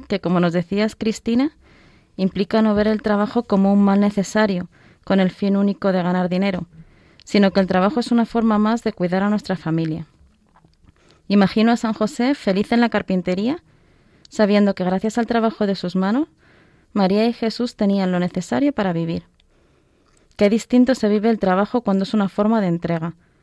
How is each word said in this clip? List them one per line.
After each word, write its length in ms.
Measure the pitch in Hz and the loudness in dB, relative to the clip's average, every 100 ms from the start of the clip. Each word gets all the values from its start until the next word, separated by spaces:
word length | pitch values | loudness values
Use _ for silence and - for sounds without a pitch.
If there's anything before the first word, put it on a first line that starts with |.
| - | -4
que, 140 | 202 | -4
como 180 | 170 175 | 0 2
nos 140 | 175 | 2
decías, 420 | 170 175 202 214 - | 0 -2 -2 -2 -2
Cristina, 560 | 220 214 - 233 294 _ _ _ _ _ _ - | -4 -4 -2 0 0 _ _ _ _ _ _ -4
implica 460 | 190 185 202 226 | -4 -2 -2 2
no 120 | 220 | 2
ver 140 | 208 214 | 2 0
el 140 | 214 | 0
trabajo 420 | 214 202 214 240 | 0 0 0 -2
como 300 | 233 196 196 | 0 2 4
un 100 | 202 | 4
mal 160 | 202 196 | 4 4
necesario, 720 | 202 202 190 214 214 180 175 _ - _ | 2 0 -2 0 0 -2 -6 _ -20 _
con 160 | - 196 | -2 2
el 120 | 185 | 2
fin 240 | - 202 196 | 0 -2 0
único 360 | 202 196 202 | 0 0 0
de 120 | 185 | 0
ganar 260 | 175 180 180 | 0 -2 -2
dinero, 380 | 180 196 180 170 - - _ _ _ | -2 -2 -4 -8 -18 -20 _ _ _
sino 280 | - 208 196 | -4 2 2
que 80 | 196 | 2
el 80 | 185 | 0
trabajo 320 | 185 190 220 | 2 2 0
es 120 | 233 | 0
una 140 | 233 226 | 0 0
forma 320 | 240 226 208 | 0 0 2
más 260 | 214 233 | 2 0
de 100 | 220 | -4
cuidar 300 | - 180 185 | -4 -2 0
a 60 | 202 | 0
nuestra 260 | 208 - 185 | -2 -4 -6
familia. 500 | 165 160 160 160 156 _ _ _ _ _ _ _ _ _ _ _ - | -4 -2 -2 -6 -12 _ _ _ _ _ _ _ _ _ _ _ 0
Imagino 440 | 202 196 226 226 | 2 4 2 2
a 60 | 233 | 2
San 160 | 226 | -2
José 420 | 220 214 - 247 285 | -2 -4 -2 -2 -2
feliz 360 | - 190 202 | -2 -2 0
en 100 | 233 | 0
la 80 | 233 | 2
carpintería, 720 | 208 190 185 175 180 220 339 _ _ _ _ _ _ _ | 0 -2 -4 -2 -2 -2 -4 _ _ _ _ _ _ _
sabiendo 460 | - 208 208 202 196 | -2 2 4 2 0
que 80 | |
gracias 340 | 180 185 220 240 | -2 -2 -2 -4
al 100 | 220 | -2
trabajo 400 | 233 220 220 202 | 0 -2 -2 -4
de 80 | 190 | -2
sus 200 | 180 185 | -4 -2
manos, 320 | 190 240 330 _ _ _ _ _ _ | -2 -2 -4 _ _ _ _ _ _
María 320 | 202 190 202 233 | -2 0 2 0
y 60 | |
Jesús 420 | 233 226 - 240 - | -2 -6 -4 -6 -2
tenían 360 | 208 196 190 | 0 0 0
lo 80 | 180 | -2
necesario 540 | 175 185 - 247 285 | -2 -4 -4 -2 -2
para 200 | 277 196 | -2 -2
vivir. 300 | 165 165 175 - _ _ _ _ _ _ _ _ _ _ - | -2 -4 -6 -10 _ _ _ _ _ _ _ _ _ _ 0
Qué 140 | 208 | 2
distinto 460 | 214 - 247 247 247 | 2 2 2 2 2
se 140 | 214 | 0
vive 200 | 208 220 | 0 0
el 100 | 220 | 0
trabajo 420 | 190 185 208 247 | 0 0 0 -2
cuando 220 | 220 190 | -2 -2
es 100 | 196 | 0
una 160 | 214 196 | -2 -2
forma 320 | - 208 226 | -2 0 0
de 60 | 190 | 0
entrega, 480 | 170 165 170 165 - _ _ | -2 -4 -4 -6 -12 _ _